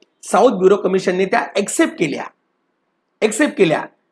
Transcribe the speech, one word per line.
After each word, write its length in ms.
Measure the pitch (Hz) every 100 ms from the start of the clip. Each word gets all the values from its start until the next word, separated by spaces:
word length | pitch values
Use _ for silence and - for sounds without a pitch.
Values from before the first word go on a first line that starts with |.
| _ _
साऊथ 280 | - 190 247
ब्युरो 260 | 190 185 202
कमिशनने 480 | 190 190 190 180
त्या 220 | 190 233 233 196
ॲक्सेप्ट 420 | 196 - 320 -
केल्या, 260 | 151 120 - - _ _ _ _ _ _ _ _
ॲक्सेप्ट 360 | 214 214 294 -
केल्या. 260 | 175 135 - _ _